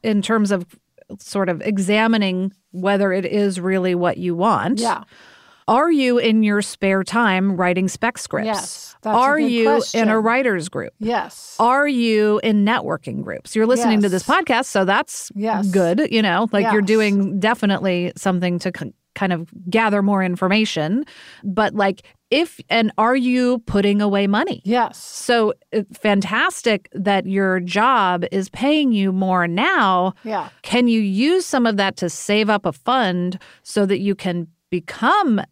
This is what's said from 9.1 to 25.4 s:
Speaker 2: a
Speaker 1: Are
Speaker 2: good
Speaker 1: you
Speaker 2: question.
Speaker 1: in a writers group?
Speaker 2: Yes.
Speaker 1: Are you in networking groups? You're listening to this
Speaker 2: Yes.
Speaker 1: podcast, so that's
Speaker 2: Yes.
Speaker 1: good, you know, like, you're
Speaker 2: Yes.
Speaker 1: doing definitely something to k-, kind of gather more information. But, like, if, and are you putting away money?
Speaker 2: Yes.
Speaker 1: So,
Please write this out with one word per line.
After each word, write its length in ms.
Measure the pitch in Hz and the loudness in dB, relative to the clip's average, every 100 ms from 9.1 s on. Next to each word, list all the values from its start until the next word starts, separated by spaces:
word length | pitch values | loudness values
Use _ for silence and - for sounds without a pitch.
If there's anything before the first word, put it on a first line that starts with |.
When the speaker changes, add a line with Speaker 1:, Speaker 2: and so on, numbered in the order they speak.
Speaker 2:
a 40 | 214 | 2
Speaker 1:
Are 200 | 262 294 | 2 2
Speaker 2:
good 120 | 285 | 2
Speaker 1:
you 140 | 233 | 2
Speaker 2:
question. 360 | 220 226 - 233 | 2 2 0 0
Speaker 1:
in 60 | 220 | 2
a 100 | 220 | 2
writers 500 | 220 240 262 190 165 | 2 0 0 -2 -4
group? 220 | - 95 _ | -8 -10 _
Speaker 2:
Yes. 580 | 214 233 - - - - | -4 -4 -4 -14 -20 -2
Speaker 1:
Are 260 | 226 262 294 | 2 2 2
you 520 | 254 233 214 214 208 | 0 2 2 2 2
in 220 | 226 208 | 2 2
networking 580 | 202 233 - 160 - - | 2 0 -2 -8 -8 -10
groups? 320 | - 90 - | -10 -12 -8
You're 120 | 220 220 | -2 2
listening 340 | 254 233 214 | 2 2 2
to 60 | 202 | 2
this 180 | 185 - | 0 0
Speaker 2:
Yes. 100 | 330 | 0
Speaker 1:
podcast, 260 | 339 233 269 | 2 -2 0
so 180 | 208 190 | 0 2
that's 440 | 202 302 - - | 0 -2 -10 -12
Speaker 2:
Yes. 360 | 202 214 214 202 | -6 -4 -2 0
Speaker 1:
good, 380 | 190 170 190 311 | 2 2 2 0
you 120 | 226 | 0
know, 260 | 208 175 226 | 2 0 0
like, 120 | 202 220 | 0 2
you're 80 | 214 | 2
Speaker 2:
Yes. 60 | 196 | 2
Speaker 1:
doing 500 | 220 214 202 196 196 | 2 4 2 0 0
definitely 760 | 214 233 202 196 196 175 175 - | 0 0 0 0 0 -2 -2 -4
something 420 | 196 180 180 175 | -2 0 0 -2
to 120 | 185 | -4
k-, 200 | 175 135 - _ | -8 -14 -14 _
kind 180 | - 196 | -6 -2
of 160 | 170 165 - 180 | -2 -6 -12 -2
gather 320 | 220 220 202 | 0 2 2
more 200 | 196 196 | 2 0
information. 800 | 185 175 185 208 214 - 151 220 302 - - - | 0 -2 0 2 0 -2 -2 -2 -4 -14 -20 -12
But, 300 | 202 185 214 | -6 -2 -2
like, 280 | 208 196 190 - _ _ | 0 -2 -2 -12 _ _
if, 280 | 262 330 - - | 0 0 -6 -4
and 220 | 226 220 - | 0 0 0
are 160 | 220 | 0
you 440 | 269 247 247 247 247 - | 2 2 2 2 0 -2
putting 360 | 202 202 202 | 0 2 2
away 240 | 208 196 202 | 0 0 0
money? 340 | 208 370 - | 0 -2 -6
Speaker 2:
Yes. 340 | 185 240 226 - | -2 0 0 -6
Speaker 1:
So, 560 | - - - 240 | -18 -14 0 2